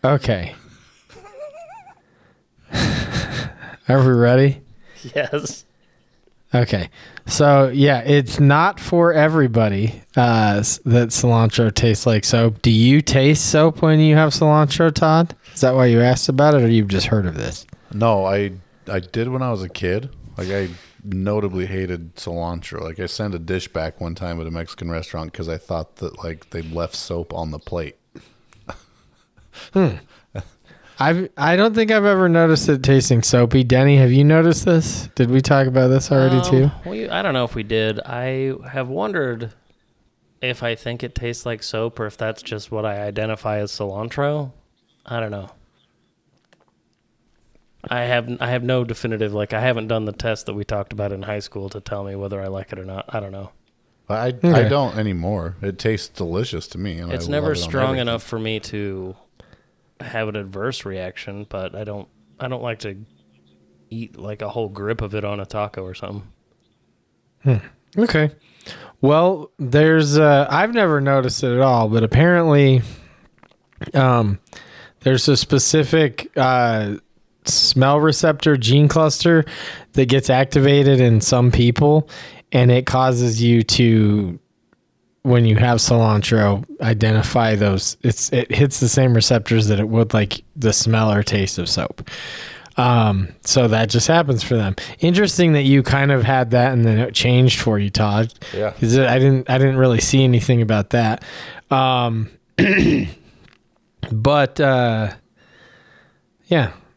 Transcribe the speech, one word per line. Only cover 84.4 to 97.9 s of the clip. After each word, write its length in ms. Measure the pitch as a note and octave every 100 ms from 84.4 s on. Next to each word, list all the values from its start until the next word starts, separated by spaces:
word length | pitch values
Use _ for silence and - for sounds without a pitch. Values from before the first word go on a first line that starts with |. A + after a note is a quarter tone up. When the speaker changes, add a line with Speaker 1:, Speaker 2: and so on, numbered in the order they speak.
| _ _ _ _ _ _ _ _
Speaker 1:
when 220 | C3 B2 A2+
you 100 | G#2+
have 240 | B2 A#2
cilantro, 840 | - A#2 A2+ G#2+ G2+ A2+ G#2 G2 - -
identify 760 | A2+ A2+ A2 A2 - B2+ A2+ G#2+
those. 420 | G#2 G2 - -
It's, 260 | A#2+ - -
it 220 | B2+ A#2
hits 260 | - C#3+ -
the 80 | B2
same 240 | - C3 A#2
receptors 520 | - A#2+ G#2+ A#2 G#2+
that 120 | G#2
it 80 | G#2+
would, 240 | A2+ A2+
like, 300 | A2+ G2 - _ -
the 180 | A2+
smell 380 | G2+ - A2 A2
or 120 | G#2
taste 340 | G2+ G#2+ F#2+ -
of 120 | E2+
soap. 380 | - C#2+ - - - - - - - - -
Um, 520 | B2 A#2+ A2 G2 F#2+ -
so 240 | - - A#2+
that 220 | A2 A2+
just 180 | A#2 -
happens 340 | E3 D3 A#2
for 140 | - A#2+
them. 200 | G2+ F#2+ - -
Interesting 520 | E3 F3+ G3+ - F3
that 100 | D3
you 200 | C3+ C#3
kind 280 | B2 C#3 C#3
of 100 | C#3
had 280 | A2+ C3 A#2+
that 200 | B2 B2+
and 140 | B2+ A2+
then 120 | G#2+
it 160 | A#2+
changed 460 | - B2 B2 B2+ -
for 180 | - G#2+
you, 120 |
Todd. 440 | G2+